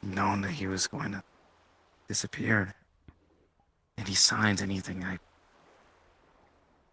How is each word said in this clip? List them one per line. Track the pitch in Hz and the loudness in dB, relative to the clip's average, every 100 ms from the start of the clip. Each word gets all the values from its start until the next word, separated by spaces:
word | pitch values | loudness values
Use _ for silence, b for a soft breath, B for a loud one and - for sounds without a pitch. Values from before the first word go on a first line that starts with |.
known | 104 95 101 101 | -6 0 2 2
that | 98 | 0
he | 85 95 | -4 -2
was | 95 - | -2 -2
going | - 101 | -2 -6
to | 101 - _ _ _ _ _ _ _ - | -6 -10 _ _ _ _ _ _ _ -6
disappear, | 107 - - - 110 95 - _ _ - - _ _ _ _ _ _ _ - | -4 -2 -4 2 2 2 -4 _ _ -20 -20 _ _ _ _ _ _ _ -10
and | 98 | -2
he | |
signs | 95 - - 107 95 | 4 4 6 4 2
anything, | 98 98 92 95 | 0 -4 -4 -6
I, | 92 92 - _ _ _ - - - _ _ _ _ _ _ _ _ _ _ | -6 -6 -10 _ _ _ -20 -20 -20 _ _ _ _ _ _ _ _ _ _